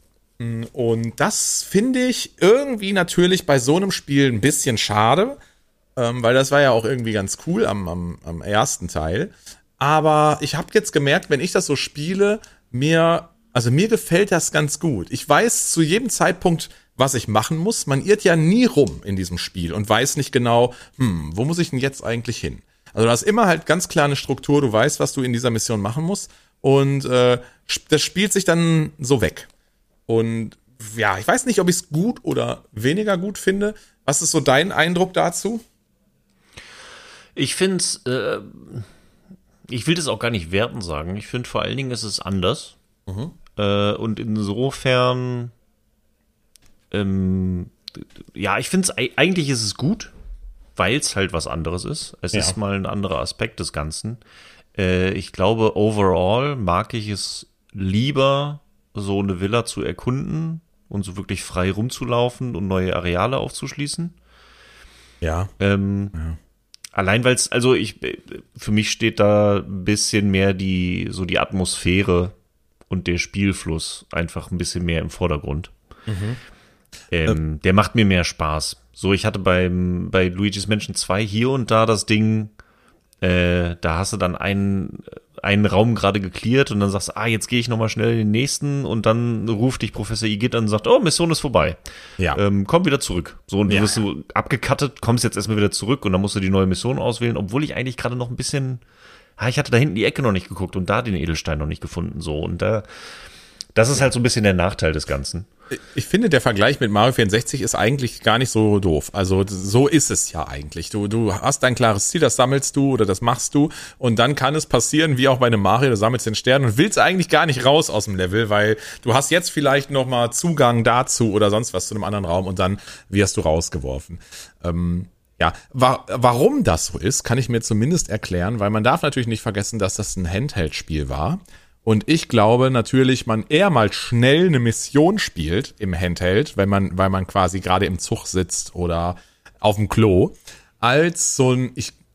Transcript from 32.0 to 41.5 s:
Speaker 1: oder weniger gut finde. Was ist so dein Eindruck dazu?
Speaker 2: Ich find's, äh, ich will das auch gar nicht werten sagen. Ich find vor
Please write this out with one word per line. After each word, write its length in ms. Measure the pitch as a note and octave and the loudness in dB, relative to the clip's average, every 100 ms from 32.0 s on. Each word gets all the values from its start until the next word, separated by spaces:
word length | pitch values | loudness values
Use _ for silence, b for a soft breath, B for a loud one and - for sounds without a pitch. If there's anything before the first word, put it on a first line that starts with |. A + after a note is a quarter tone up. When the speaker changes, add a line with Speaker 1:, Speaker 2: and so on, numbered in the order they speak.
| A3 - | 0 -2
Speaker 1:
oder 440 | - C3 A#2+ - _ | -4 -2 -2 -6 _
weniger 480 | G#2+ B2 F#3 G#3+ F3+ | -4 -2 0 0 -2
gut 180 | G3+ - | -4 -4
finde. 380 | F#3+ G3 G#3 G#3+ b b | -2 0 -2 -6 b b
Was 180 | - D3 | -4 -2
ist 80 | E3 | 0
so 80 | D#3+ | 0
dein 320 | C3 C3+ F#3 | 2 2 2
Eindruck 420 | - E3 F3 F3+ | 0 2 2 0
dazu? 480 | F3 E3 - G3+ A3+ - _ _ _ _ _ _ _ B B B B B B B B B | 0 -2 -2 -6 -6 -10 _ _ _ _ _ _ _ B B B B B B B B B
Speaker 2:
Ich 220 | - C3+ - | -4 -4 -2
find's, 460 | F#3+ F3+ - - B2 | 0 0 -2 -4 -4
äh, 320 | B2+ G#2 G2+ G2+ - - A#2+ G2+ b b b b - _ _ - | -4 -2 -6 -8 -20 -16 -14 -14 b b b b -20 _ _ -10
ich 160 | B2 D3 | -4 0
will 80 | |
das 140 | E3+ C#3+ | 0 -2
auch 100 | G#2+ | -2
gar 120 | A#2+ | -2
nicht 220 | A2 E2 | -4 -2
werten 300 | F#2+ A#2+ A2+ | -2 -2 -4
sagen. 340 | F2 D2+ E2 G2+ | -8 -6 -6 -10
Ich 120 | - | -8
find 200 | B2 | -8
vor 140 | - | -6